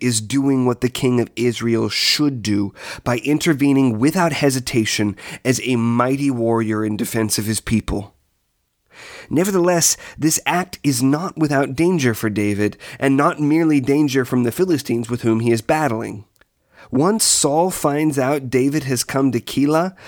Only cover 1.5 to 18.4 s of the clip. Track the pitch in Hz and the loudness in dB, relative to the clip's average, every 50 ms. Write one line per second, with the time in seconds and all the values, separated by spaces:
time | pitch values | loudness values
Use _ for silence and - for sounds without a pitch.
1.5 | 113 - 117 117 113 113 113 107 - - - - - - 151 143 135 117 98 104 | -2 -2 -2 0 0 0 0 -2 -2 -2 0 0 0 2 2 0 0 -2 -2 -2
2.5 | 104 101 101 101 - - - - - - - - 123 120 - 139 151 147 - 175 | 0 0 -2 -4 -6 -12 -16 -16 -14 -8 -4 -4 -4 -2 -2 -2 -2 0 2 0
3.5 | 151 123 139 139 135 135 135 127 110 107 127 151 160 190 170 165 - - 147 139 | 0 2 2 2 4 4 4 2 2 2 0 0 2 2 0 0 0 0 0 0
4.5 | 127 131 127 - - 120 110 - - - 107 101 98 - - - - - - 127 | 0 0 -2 -2 0 0 0 0 0 0 0 -2 -2 -6 -10 -16 -12 -4 -2 0
5.5 | 123 123 107 127 127 117 113 117 117 120 123 127 139 139 143 139 127 117 113 113 | 0 0 0 -2 0 0 2 2 2 2 2 2 0 0 0 -2 0 0 0 0
6.5 | 113 113 113 110 110 107 110 107 107 - 233 - - 117 110 104 - - 101 107 | 2 2 0 0 0 -2 -2 -2 -2 -4 -4 -4 -2 -2 -2 0 -2 -2 -2 -2
7.5 | 110 - - - 113 104 - - - 101 101 - _ _ _ _ _ _ _ _ | -4 -4 -2 0 0 0 0 -2 -4 -4 -6 -10 _ _ _ _ _ _ _ _
8.5 | _ _ _ _ _ _ _ _ - - - - - - - - - 151 185 208 | _ _ _ _ _ _ _ _ -20 -20 -20 -20 -20 -18 -10 -4 0 0 0 2
9.5 | 190 180 170 180 175 165 151 - - - - - - - 143 156 - - - - | 2 2 2 2 2 2 2 0 -2 -4 -8 -16 -6 -2 -2 0 0 -2 -2 -2
10.5 | 165 175 185 - - - - 143 131 120 131 135 143 151 185 185 - - 156 143 | -2 -2 -2 -6 -8 -4 -2 0 0 2 2 2 2 2 -2 -4 -4 -2 -2 0
11.5 | 147 135 139 131 131 143 165 180 185 160 131 120 110 - 117 110 101 107 104 104 | 2 0 0 0 0 0 2 2 2 2 2 0 0 0 -2 -2 0 0 0 0
12.5 | 104 98 104 104 - - - - - - 135 139 135 139 143 - 143 147 151 143 | 0 0 0 -2 -2 -6 -16 -18 -8 -2 0 2 2 4 2 2 0 0 0 2
13.5 | 156 165 170 156 147 143 123 135 139 151 151 139 127 135 123 - 131 123 120 117 | 2 2 4 4 2 2 2 2 2 2 2 2 2 0 0 0 0 0 0 0
14.5 | - - 185 185 165 131 - - 117 120 117 113 120 117 - 117 113 113 117 120 | 0 0 0 0 0 -2 -2 -2 -4 -4 -4 -4 -6 -2 0 0 0 2 2 2
15.5 | 117 110 - - 151 156 156 131 113 110 110 107 110 104 104 _ _ _ _ _ | 0 0 0 0 0 0 0 -2 -2 -4 -6 -8 -10 -14 -16 _ _ _ _ _
16.5 | _ _ _ _ _ - - - - 127 156 190 220 214 - - - - - 143 | _ _ _ _ _ -20 -10 -4 0 2 2 2 2 2 0 0 2 2 2 2
17.5 | 143 160 175 185 175 - - 147 143 147 156 156 139 139 127 135 151 143 | 2 2 2 0 0 0 0 0 0 2 0 0 0 0 0 0 0 -2